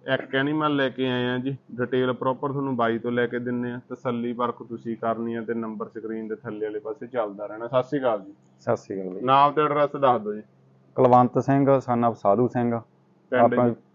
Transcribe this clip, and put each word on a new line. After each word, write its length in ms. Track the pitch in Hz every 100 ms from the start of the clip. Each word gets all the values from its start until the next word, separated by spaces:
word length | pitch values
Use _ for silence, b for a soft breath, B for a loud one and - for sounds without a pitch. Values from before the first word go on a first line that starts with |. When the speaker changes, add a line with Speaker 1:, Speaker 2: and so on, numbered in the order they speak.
| 135
Speaker 1:
ਇੱਕ 220 | 131 - 135
ਐਨੀਮਲ 400 | 143 156 151 143
ਲੈ 140 | 135
ਕੇ 220 | 127 131
ਆਏ 180 | 123 123
ਆ 80 | 123
ਜੀ। 140 | 131
ਡਿਟੇਲ 600 | 135 _ 113 123 127 127
ਪ੍ਰੋਪਰ 380 | 120 127 127 143
ਤੁਹਾਨੂੰ 240 | 135 139 120
ਬਾਈ 240 | 117 117
ਤੋਂ 120 | 117
ਲੈ 160 | 120 120
ਕੇ 120 | 120
ਦਿੰਨੇ 320 | 123 123 123
ਆ, 80 | 123 _
ਤਸੱਲੀ 440 | 123 131 120 117
ਪਰਖ 300 | 117 120 -
ਤੁਸੀਂ 340 | 117 113 117 113
ਕਰਨੀ 380 | 113 113 117 117
ਆ 60 |
ਤੇ 120 | 110
ਨੰਬਰ 340 | 117 110 107 110
ਸਕਰੀਨ 400 | 113 110 110 110
ਦੇ 80 | 107
ਥੱਲੇ 300 | 120 107 107
ਵਾਲੇ 140 | 107
ਪਾਸੇ 280 | 107 107 120
ਚੱਲਦਾ 380 | 123 107 101 104
ਰਹਿਣਾ। 220 | 110 120
ਸਤਿ 160 | 131
ਸ਼੍ਰੀ 160 | 131 147
ਅਕਾਲ 220 | 127 107
ਜੀ। 120 | 92 - _ _
Speaker 2:
ਸਤਿ 160 | - 110
ਸ਼੍ਰੀ 260 | - 98
ਅਕਾਲ 120 | 92
ਬਾਈ। 80 | 92
Speaker 1:
ਨਾਮ 300 | 127 135 147
ਤੇ 100 | 143
ਐਡਰੈਸ 340 | 151 147 143 147
ਦੱਸ 260 | 139 -
ਦਿਓ 120 | 208
ਜੀ। 80 | 214 208 _ _ _ _ -
Speaker 2:
ਕੁਲਵੰਤ 440 | 127 123 123 131
ਸਿੰਘ, 300 | 123 139 139
son 400 | 135 123 120 120
of 40 |
ਸਾਧੂ 340 | 110 101 104 123
ਸਿੰਘ, 320 | 123 120 117 - _ _ _ _
Speaker 1:
ਪਿੰਡ 140 | 127
Speaker 2:
ਆਪਣਾ 260 | 123 123 123
Speaker 1:
ਜੀ? 60 | 113 _